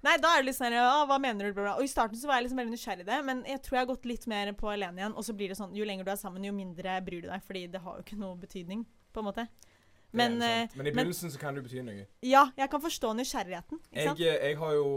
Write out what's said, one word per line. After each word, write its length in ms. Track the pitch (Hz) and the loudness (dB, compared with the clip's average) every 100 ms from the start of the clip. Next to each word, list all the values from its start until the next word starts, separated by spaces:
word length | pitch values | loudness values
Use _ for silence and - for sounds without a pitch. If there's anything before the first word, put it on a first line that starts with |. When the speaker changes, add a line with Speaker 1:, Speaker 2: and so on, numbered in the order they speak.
Speaker 1:
Nei, 140 | 277 330 | 6 6
da 140 | 320 | 8
er 60 | 330 | 6
det 60 | 262 | 4
litt 80 | 262 | 0
sånn, 160 | 240 | 0
«Ja, 120 | 233 247 285 285 | 4 6 6 6
hva 80 | 277 | 4
mener 240 | 269 214 202 | 2 0 -2
du?» 60 | |
Bla, 80 | 202 | 0
bla. 100 | 202 196 | -2 0
Og 80 | 269 | 0
i 40 | |
starten 260 | - 226 226 | 2 0 0
så 80 | 285 | 2
var 140 | 262 | 2
jeg 80 | 240 | 2
liksom 100 | 262 | -2
veldig 140 | 233 | -4
nysgjerrig 300 | 233 - 185 | -6 -6 -2
i 20 | 180 | 0
det, 120 | 254 | 2
men 220 | 269 254 - | 0 -4 -4
jeg 140 | 269 | -8
tror 140 | - 254 | -2 0
jeg 60 | |
har 60 | 254 | 0
gått 160 | 254 240 | -2 -4
litt 140 | 226 - | -6 -2
mer 240 | 214 202 202 | -2 -2 -2
på 140 | 214 | -4
Helene 260 | 208 190 175 | -2 -4 -4
igjen, 160 | 202 | -6
og 80 | - | -4
så 120 | 208 202 | -6 -4
blir 140 | 196 | -6
det 60 | 190 | -6
sånn, 160 | 196 196 | -8 -4
jo 80 | 214 | -4
lenger 220 | 190 190 | -4 -4
du 20 | |
er 80 | 202 | -4
sammen, 240 | 208 180 | -6 -8
jo 80 | 196 202 | -6 -6
mindre 400 | 185 170 185 185 185 | -6 -8 -4 -4 -4
bryr 160 | 175 | -8
du 60 | 175 | -6
deg, 140 | 185 - | -8 -8
fordi 160 | 190 175 | -8 -6
det 80 | 185 | -10
har 160 | 175 - | -10 -12
jo 20 | |
ikke 160 | - 208 | -10 -8
noe 160 | 196 180 | -8 -8
betydning, 420 | 185 190 170 202 233 _ _ | -12 -12 -8 -6 -8 _ _
på 80 | - | -6
en 60 | 214 | -4
måte. 140 | 196 233 | -4 -6
Speaker 2:
Det 720 | - - _ _ _ _ 226 | -10 -20 _ _ _ _ 2
er 0 | |
Speaker 1:
Men, 160 | 240 233 | 2 4
Speaker 2:
sant. 0 | |
Speaker 1:
eh, 320 | 233 226 226 | 2 2 -2
Speaker 2:
Men 140 | 135 143 | -2 -2
i 20 | |
Speaker 1:
men 80 | - | 0
Speaker 2:
begynnelsen 260 | 175 175 175 | 0 -2 -6
så 80 | 139 | -6
kan 140 | 147 | -6
det 80 | 139 | -6
jo 60 | 123 | -6
bety 160 | 127 123 | -8 -8
noe. 220 | 101 98 _ 254 | -10 -12 _ 6
Speaker 1:
Ja, 160 | 269 285 262 | 8 8 4
jeg 100 | 262 | -2
kan 80 | 294 | 0
forstå 300 | 320 - 240 220 | -2 -2 -2 0
nysgjerrigheten, 580 | 262 269 180 175 - 320 | -2 -4 -6 -8 -10 -14
ikke 220 | - - | -10 -2
Speaker 2:
Jeg, 80 | 151 | -2
Speaker 1:
sant? 100 | 160 165 | 2 2
Speaker 2:
eh, 160 | 156 139 | 4 2
jeg 100 | 147 | 0
har 160 | 156 | 2
jo, 140 | 151 143 | 2 2